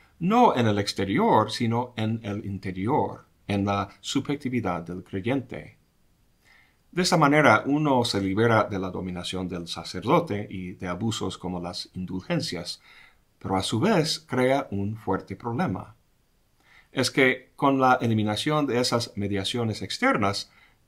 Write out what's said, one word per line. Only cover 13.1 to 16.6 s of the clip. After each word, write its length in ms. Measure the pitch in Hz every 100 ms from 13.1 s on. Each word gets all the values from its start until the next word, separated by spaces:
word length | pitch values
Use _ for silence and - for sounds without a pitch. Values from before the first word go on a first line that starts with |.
| _ _ _
pero 180 | 101 95
a 60 |
su 180 | 95 113
vez 400 | 180 208 156 -
crea 480 | - 127 127 139 -
un 260 | 98 101 110
fuerte 380 | 92 95 -
problema. 640 | 95 117 120 175 - - - _ _ _ _ _ _